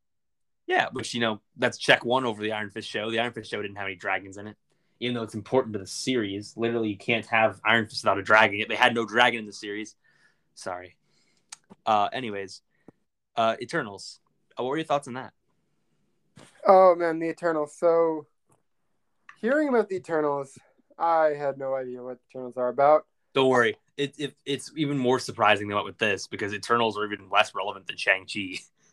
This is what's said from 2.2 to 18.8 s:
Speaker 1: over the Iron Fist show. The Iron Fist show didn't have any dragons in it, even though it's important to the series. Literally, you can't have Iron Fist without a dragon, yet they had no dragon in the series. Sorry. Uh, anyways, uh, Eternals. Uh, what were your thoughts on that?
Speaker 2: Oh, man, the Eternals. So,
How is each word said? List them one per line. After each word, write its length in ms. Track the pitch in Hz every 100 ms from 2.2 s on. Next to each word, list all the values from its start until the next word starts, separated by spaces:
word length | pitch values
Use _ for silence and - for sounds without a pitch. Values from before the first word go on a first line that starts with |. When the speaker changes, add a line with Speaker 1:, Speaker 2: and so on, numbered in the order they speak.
| 127
Speaker 1:
over 160 | 107
the 120 | 107
Iron 180 | 107 104
Fist 180 | 101 104
show. 220 | 110 107
The 80 | 113
Iron 140 | 117
Fist 180 | 117 -
show 100 | 113
didn't 160 | 104 101
have 80 | 98
any 100 | 90
dragons 420 | 101 95 95 98
in 100 | 104
it, 100 | 101 _ _ _ _
even 140 | 120
though 100 | 123
it's 120 | 113 110
important 380 | 101 127 113
to 60 | 104
the 80 | 92
series. 680 | - - 127 104 98 104 -
Literally, 320 | 117 117 110
you 80 | 101
can't 280 | - 113 -
have 340 | 117 113 101
Iron 220 | 107 113 110
Fist 180 | -
without 140 | 107 98
a 60 |
dragon, 340 | 95 107 110 101
yet 120 | 110
they 60 | 107
had 200 | 123 117
no 100 | 110
dragon 360 | 110 123 117
in 40 | 104
the 80 |
series. 420 | 98 104 104 107 - _ _ _ _ _ -
Sorry. 400 | - 90 92 _ _ _ _ _ _ - _ - -
Uh, 240 | 107 101
anyways, 500 | 131 120 98 98 - _ _ _ _ _ _ _ -
uh, 200 | 113 110
Eternals. 580 | 123 165 113 98 - - _ _ _ -
Uh, 60 |
what 60 | 127
were 80 | 151
your 80 | 156
thoughts 220 | 143 139
on 60 |
that? 200 | 123 120 _ _ _ _ _ _ _ _ _ _ - - _ -
Speaker 2:
Oh, 280 | 190 190 170
man, 240 | 170 165
the 100 | 165
Eternals. 460 | 160 175 208 - -
So, 500 | 170 165 165 160 147 _ _ _ _ _